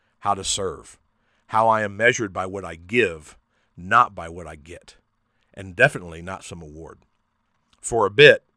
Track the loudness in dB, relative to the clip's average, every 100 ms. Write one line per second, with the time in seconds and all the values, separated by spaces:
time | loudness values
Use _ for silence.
0 | _ _ -6 -4 -4 -6 -6 -8 -16 -20
1 | _ _ _ _ _ 0 2 2 -2 0
2 | 0 2 -2 -8 -10 -10 -12 -14 -4 0
3 | 0 -2 -16 -20 _ _ _ -18 0 2
4 | 2 -2 -14 -14 -16 -18 -20 -20 -20 -20
5 | _ _ _ _ _ -18 -10 2 4 2
6 | -10 -16 -14 -14 -14 -18 -18 -18 -20 -20
7 | _ _ _ _ _ _ _ _ -6 0
8 | 2 8 8 8 2